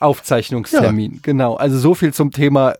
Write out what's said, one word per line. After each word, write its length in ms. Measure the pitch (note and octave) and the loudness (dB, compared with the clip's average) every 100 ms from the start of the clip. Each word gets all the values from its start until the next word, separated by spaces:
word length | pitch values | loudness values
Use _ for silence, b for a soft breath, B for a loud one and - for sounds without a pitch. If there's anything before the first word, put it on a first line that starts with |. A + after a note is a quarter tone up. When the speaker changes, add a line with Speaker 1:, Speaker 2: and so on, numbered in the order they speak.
Speaker 1:
Aufzeichnungstermin, 1120 | D3 C#3 - B2 - A#2+ A2 D4+ A2 G#2+ G#2+ | 0 0 -2 -2 -2 -6 -2 0 2 0 -4
Speaker 2:
Ja. 40 | - | -6
Speaker 1:
genau. 320 | - C3+ B2 | -2 0 0
Also 240 | A2+ C#3 C3 | 0 0 2
so 160 | D3 | 2
viel 180 | F3 D#3 | 2 0
zum 200 | - C#3+ | 0 -2
Thema, 420 | C#3+ C#3+ C#3 C3 | 0 0 2 2